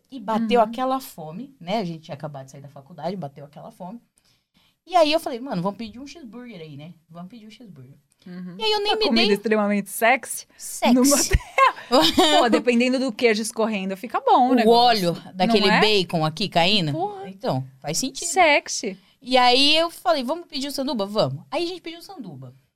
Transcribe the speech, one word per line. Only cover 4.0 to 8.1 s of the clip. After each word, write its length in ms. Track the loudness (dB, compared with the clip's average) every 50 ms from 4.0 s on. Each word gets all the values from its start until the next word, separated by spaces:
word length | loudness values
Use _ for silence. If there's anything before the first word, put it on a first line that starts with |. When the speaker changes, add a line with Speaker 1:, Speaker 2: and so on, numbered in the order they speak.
| _ _ _ _ _ _ _ _ _ _ _ _ _ _ _ _ _
Speaker 1:
E 100 | 0 4
aí 160 | 4 4 4
eu 80 | 2 0
falei, 200 | -2 -4 -8 -8
"Mano, 220 | -8 -6 -6 -4
vamos 160 | -4 -4 -6 -8
pedir 220 | -10 -14 -14 -16
um 80 | -16 -18
cheeseburger 520 | -18 -18 -20 -18 -18 -18 -18 -16 -16 -16
aí, 160 | -16 -16 -16
né? 180 | -16 -16 -18 -20 _ _ _
Vamos 200 | -18 -18 -18 -16
pedir 180 | -18 -20 -20 -20
um 40 |
cheeseburger." 440 | -20 -20 -20 -20 -20 -20 -20 -20 -20 _ _ _